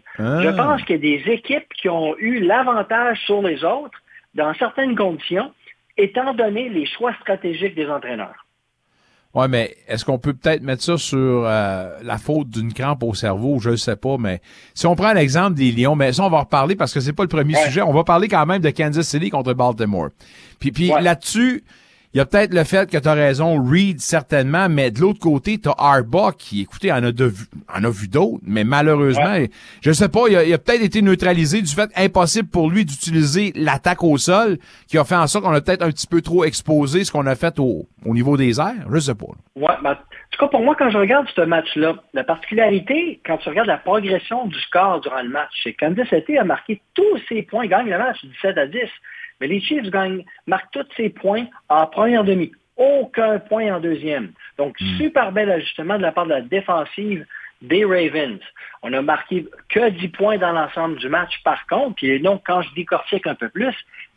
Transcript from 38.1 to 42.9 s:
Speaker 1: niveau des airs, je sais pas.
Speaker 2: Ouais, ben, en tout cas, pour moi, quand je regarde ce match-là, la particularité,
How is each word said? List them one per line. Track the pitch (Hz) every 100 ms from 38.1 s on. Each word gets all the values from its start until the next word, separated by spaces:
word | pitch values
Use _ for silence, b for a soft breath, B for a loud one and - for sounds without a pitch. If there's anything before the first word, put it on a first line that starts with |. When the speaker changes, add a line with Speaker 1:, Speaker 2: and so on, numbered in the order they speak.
Speaker 1:
niveau | 117 127 139
des | 131 113
airs, | 175 240 135
je | 151
sais | 139
pas. | 107 - - _
Speaker 2:
Ouais, | 135 156 180
ben, | 143
en | 143 - B B
tout | -
cas, | 277
pour | 277
moi, | 240 302
quand | 262
je | 208
regarde | 196 277 277 -
ce |
match-là, | 165 165 160 151 160 165 -
la | 135
particularité, | 127 165 - 214 214 196 190